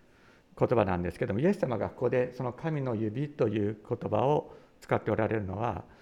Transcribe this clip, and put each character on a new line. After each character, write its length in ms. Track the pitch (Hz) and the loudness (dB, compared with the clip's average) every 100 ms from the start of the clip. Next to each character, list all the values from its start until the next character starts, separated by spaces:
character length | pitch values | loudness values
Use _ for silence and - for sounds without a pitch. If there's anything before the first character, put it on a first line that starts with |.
| - _ - - _ - | -20 _ -20 -20 _ -2
言 100 | 120 | 2
葉 160 | 117 95 | 4 4
な 100 | 90 | 2
ん 60 | |
で 80 | 87 | 0
す 80 | - | -2
け 80 | 120 | -2
ど 80 | |
も、 60 | 101 | 2
イ 60 | 175 | 2
エ 60 | |
ス 60 | 202 | 2
様 200 | 127 107 | 0 0
が 100 | 95 | -4
こ 120 | - | -2
こ 80 | 123 | 0
で 240 | 127 127 | 2 0
そ 100 | - | -2
の 100 | 123 | -6
神 280 | 120 165 156 | -4 -4 -2
の 140 | 131 110 | -2 -2
指 340 | 110 117 147 | -2 -2 -4
と 180 | - 113 | 0 0
い 220 | 107 101 | 2 0
う 80 | 107 - | -2 -6
言 80 | 120 98 | -6 0
葉 80 | 107 | 2
を 360 | 131 151 - - - - - | 4 2 0 -10 -20 -14 -2
使 100 | 127 | 0
っ 60 | |
て 80 | 117 | 2
お 60 | 107 | 0
ら 120 | 107 | 2
れ 100 | 110 | 0
る 60 | |
の 140 | 95 95 | -2 -2
は、 260 | 117 - - - | -2 -4 -8 -18